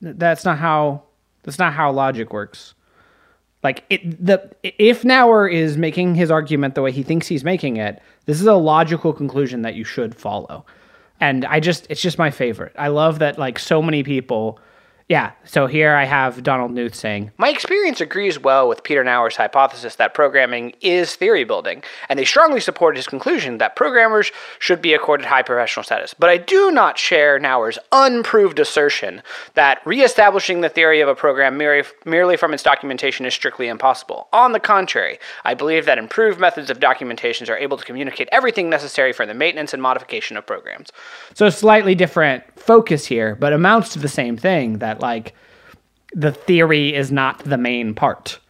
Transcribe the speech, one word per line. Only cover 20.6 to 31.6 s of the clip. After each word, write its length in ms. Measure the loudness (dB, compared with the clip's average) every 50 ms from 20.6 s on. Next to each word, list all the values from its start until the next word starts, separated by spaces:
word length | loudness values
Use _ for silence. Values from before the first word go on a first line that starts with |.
| -8 -10 -12 _
is 340 | -2 0 0 0 0 -2 -4
theory 260 | -2 0 2 2 2
building, 400 | 0 -2 -4 -4 -4 -6 -8 -8 -12 -18 -18 -16 -6 -4
and 80 | -2
they 80 | -2 0
strongly 360 | 2 4 4 4 4 4 0
support 340 | -2 -4 0 2 2 2 2
his 140 | 0 -6 -10
conclusion 500 | -10 -6 -4 -2 -2 -2 -2 -6 -4 -2
that 160 | -2 -2 0
programmers 560 | 0 -2 2 4 4 4 4 4 2 0 0 -4 -10 -16 -18 -14 -6
should 200 | -2 -2 -2 0
be 140 | 2 2 2
accorded 320 | 2 2 0 0 0 0
high 160 | 0 2 2
professional 400 | 2 0 0 -2 -2 -2 -4 -8
status. 320 | -6 -6 -6 -6 -6 -8 -2
But 140 | 2 4 4
I 60 | 4
do 340 | 2 2 2 2 4 4 4
not 260 | 4 4 4 2 2
share 440 | -2 -2 0 2 4 4 4 2 2
Nauer's 360 | 0 0 0 0 -2 -2 -6 -8 -4 _
unproved 720 | 2 4 4 4 2 0 -2 2 2 4 4 2 2 0
assertion 600 | -2 0 2 0 0 2 0 -2 -6 -8 -10 -12 -16 -18 -18 -18 -18 -4 _
that 260 | 2 4 4 2 0 -2
reestablishing 760 | -4 2 4 4 4 6 6 6 6 4 2 0 -2 -2 -2
the 80 | -2 -2
theory 320 | 0 2 4 4 4 4
of 80 | 4 2
a 80 | 0
program 400 | 2 0 0 2 2 0 0 0
mere-, 260 | 0